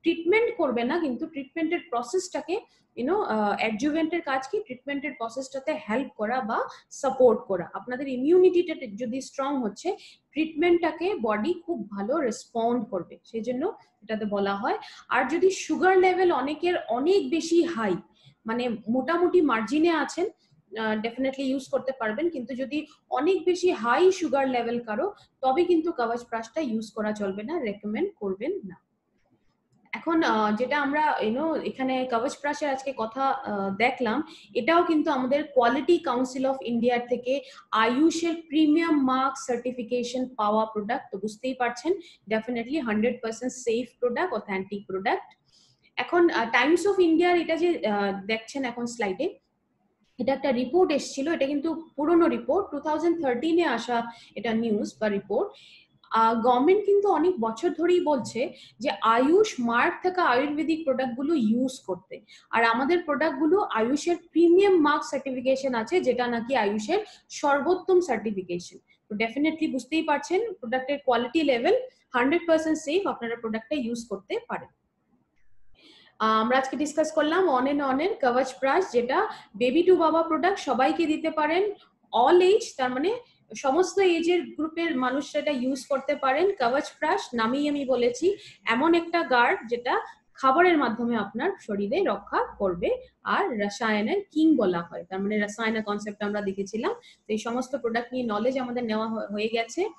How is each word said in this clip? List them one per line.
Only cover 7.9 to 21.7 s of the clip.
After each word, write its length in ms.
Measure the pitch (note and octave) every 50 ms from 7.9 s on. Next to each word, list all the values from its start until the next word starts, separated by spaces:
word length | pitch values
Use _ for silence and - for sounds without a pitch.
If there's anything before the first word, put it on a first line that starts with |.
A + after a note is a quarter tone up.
| B3 B3 D4 C#4
ইমিউনিটিটা 640 | C4 B3 B3+ D4 F4 F#4 F4+ F#4 F4 F4 F4 E4 D#4+ C4+ C#4 A3 G3
যদি 240 | G3+ B3+ A#3 A#3 C4+
strong 420 | C4 - - - C4+ C#4 D4 C4+
হচ্ছে, 340 | B3 G#3 G3+ - - E4+ G#4+ G#4+ - - - _ _ _
ট্রিটমেন্টটাকে 840 | _ C#4 D#4+ D#4+ - C#4+ E4 F4 F4 E4+ E4+ D#4+ D#4 - E4 F#4+ G#4+ D#4+
body 320 | G#3+ A3+ G#3+ G#3 G#3+ D4+ F#4 F4+ -
খুব 240 | - E4+ B3 G3+ -
ভালো 300 | G3+ G3+ G3 G#3+ C#4 E4+
respond 680 | D4 A#3 G#3+ - - _ _ A#3 A3+ A#3 A#3+ B3 G#3+ -
করবে, 300 | G#3 F#3 E3 - - - _
সেই 160 | _ - A3+
জন্য 320 | G#3+ A#3+ B3 B3 D4 G#4 - - - _ _ _
এটাতে 220 | _ - A3 G#3+ A3
বলা 300 | G#3 G3+ G3+ G3+ G3 G3
হয়। 220 | G3 G#3+ D4 G#4 G#4+ - - - - - _
আর 200 | - A#3+ C#4 B3+
যদি 220 | D4 F4 F#4 F#4+
sugar 480 | F#4+ - - - D#4 A#3+ D4+ F#4 F#4+ F#4
level 340 | F#4 F#4 F4+ F4 F#4+ F4
অনেকের 420 | E4 C4 B3+ C#4 D4+ D4+ - F4 F4+ - - -
অনেক 420 | - B3 C4+ E4 G4 G4+ C#4+ B3+
বেশি 320 | E4 E4 D#4 - E4+ E4+
হাই, 320 | D#4 - - A3 A3+ G3 F3 F3 - _ _ _ _ - _ _ _
মানে 220 | A3 A3+ A#3+ B3 B3
মোটামুটি 720 | A3 - - G#3+ A#3 C4 B3+ - E4+ F4 F4+ E4+ - F4+
মার্জিনে 500 | D#4+ C#4 A#3 A3 A3 G#3 B3+ D#4 D#4+ E4+
আছেন, 360 | E4 D#4 - - - - F4+ A4 - _ _ _ _ _ _ _ - A3
আহ, 220 | A3 A3 G#3+ G#3+
definitely 420 | G#3+ A#3 A#3 B3+ C4+ C4+ C4+ C4+
ইউজ 260 | C#4 C4 C4 C#4 C4
করতে 240 | -